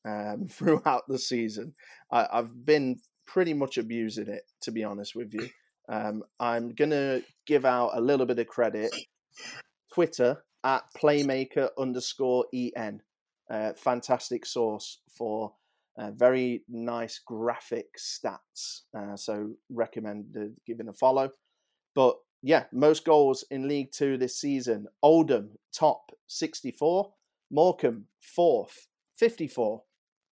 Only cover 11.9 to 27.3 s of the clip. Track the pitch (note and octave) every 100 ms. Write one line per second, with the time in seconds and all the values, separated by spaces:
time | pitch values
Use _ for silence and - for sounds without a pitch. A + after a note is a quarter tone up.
11.9 | B2 - - C3 B2+ A#2+ B2+ B2 - A2
12.9 | G#2+ - _ _ _ - A2 G#2+ - C3+
13.9 | B2 - B2 - A#2+ - B2 A2+ G#2+ -
14.9 | - _ - A#2 G#2+ G#2+ - _ _ _
15.9 | - G#2 G#2+ B2 C3 B2+ A#2+ - A#2 A#2
16.9 | A#2+ A2+ - - A2 A#2 A#2 - A2+ -
17.9 | - - - - - _ - - - -
18.9 | A2 G2+ G2+ - G#2 G#2+ A2 - A#2 A2+
19.9 | A#2+ G#2+ G#2 G#2 A2 G#2+ A#2 - A2+ A2
20.9 | G2 C3 C3+ C3+ - _ _ _ _ _
21.9 | C#3+ B2+ - _ _ C3 D#3+ - B2 D3+
22.9 | D#3 E3 D3+ C3+ C3 - C3+ C#3 C#3+ C#3
23.9 | - C#3+ C3 B2+ - C#3+ C#3 B2 G#2+ G#2
24.9 | _ D3 E3 D3+ A#2+ G#2 G#2+ _ - D#3
25.9 | - - - _ - D#3+ - C3 - D3+
26.9 | F#3 G3 _ _